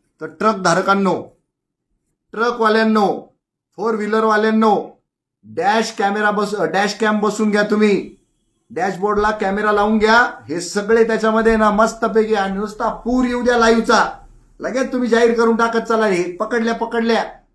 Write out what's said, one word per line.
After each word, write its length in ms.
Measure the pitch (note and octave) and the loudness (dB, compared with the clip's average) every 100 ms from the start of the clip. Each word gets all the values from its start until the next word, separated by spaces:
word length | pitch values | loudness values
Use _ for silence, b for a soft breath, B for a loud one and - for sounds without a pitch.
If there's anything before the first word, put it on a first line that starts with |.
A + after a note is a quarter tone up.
| _ - | _ -16
तर 60 | D#3 | -14
ट्रक 280 | D3+ A3 | -4 -2
धारकांनो, 680 | G3 F3+ E3+ F#3+ G3 F#3+ C#3 - _ _ _ _ _ _ _ _ _ _ | 0 0 2 2 0 0 -2 -6 _ _ _ _ _ _ _ _ _ _
ट्रकवाल्यांनो, 1000 | G#3+ A#3+ A#3 A3 A3 A3 A3 F#3+ - - _ _ _ _ - | -4 -2 0 2 2 2 2 0 -2 -10 _ _ _ _ -8
फोर 180 | A3 | -4
व्हीलरवाल्यांनो, 960 | A3 G#3 A3 A3 G#3+ A3 A3 A3 F#3+ - - _ _ _ _ | -4 -2 0 2 2 2 2 2 2 -2 -14 _ _ _ _
डॅश 520 | G#2+ A2 F#3 A3+ A3 - | -14 -4 0 0 -2 -4
कॅमेरा 320 | G3+ G#3 G#3 | -4 -2 -2
बस-, 320 | G3+ G3+ G#3 | -2 -4 -4
डॅश 360 | D#3 F#3 G3+ - | -2 -2 -2 -2
कॅम 200 | A3 G#3+ | -2 0
बसून 300 | G#3 G3+ G#3+ | -2 -2 0
घ्या 120 | G#3 | 0
तुम्ही, 520 | G#3 G#3+ G#3+ F#3+ - - _ _ _ _ - | 0 2 2 0 -4 -16 _ _ _ _ -12
डॅशबोर्डला 600 | C3 F#3+ F3 G3+ G3+ G#3+ | -6 -6 -2 -2 0 0
कॅमेरा 420 | G#3+ G3 G3+ G#3+ | -2 -2 -2 0
लावून 260 | G#3 G#3 A3 | 0 2 2
घ्या. 460 | G#3+ A#3 B3 - - | 4 4 2 -2 -10
हे 120 | E3+ | -8
सगळे 460 | E3+ G3+ G3 A#3 A3 | -6 -4 2 2 2
त्याच्यामध्ये 500 | A3 A3 A3 A3+ A3 | 0 0 2 2 2
ना 140 | G#3+ | 2
मस्तपैकी 640 | G3+ A3 - A3 A3 G#3+ | 2 0 0 -2 0 0
आणि 240 | G#3+ G3 F#3+ | 0 -2 -4
नुसता 300 | G#3 - A#3 | -8 -6 -6
पूर 360 | - A3+ B3+ | -6 -4 -2
येऊ 180 | B3 B3 | 0 -2
द्या 140 | A#3+ A#3+ | 0 2
लाईव्हचा, 540 | A#3 A3+ A3+ G#3+ - - - - _ - | 4 4 4 2 2 -4 -18 -20 _ -12
लगेच 320 | D3 A#3+ B3+ | -6 -4 -2
तुम्ही 160 | B3+ B3 | -2 2
जाहीर 280 | A3+ A#3 A3+ | 4 4 4
करून 200 | A#3 A3+ | 2 2
टाकत 320 | A#3 A3+ A3+ | 0 0 0
चला. 180 | A3+ A3 | 0 2
हे 260 | F3 F3+ | 0 -2
पकडल्या 420 | - G#3+ A#3+ A3+ | -6 -4 -2 -2
पकडल्या 500 | A3+ A#3 - A3+ A3 - - _ | -4 -4 -2 0 -2 -4 -12 _